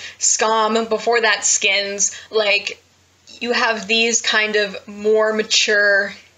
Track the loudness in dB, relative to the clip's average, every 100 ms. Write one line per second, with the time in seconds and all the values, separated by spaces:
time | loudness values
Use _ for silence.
0 | -12 -4 -2 0 0 2 2 0 -2 -2
1 | 0 2 2 0 0 0 0 0 -2 -2
2 | -4 -6 -4 -2 0 0 -4 -12 _ _
3 | _ _ -20 -8 -4 0 0 -2 -2 0
4 | 2 0 0 0 0 0 -2 -6 -14 -4
5 | 2 4 2 0 0 0 2 2 4 2
6 | 0 -8 -20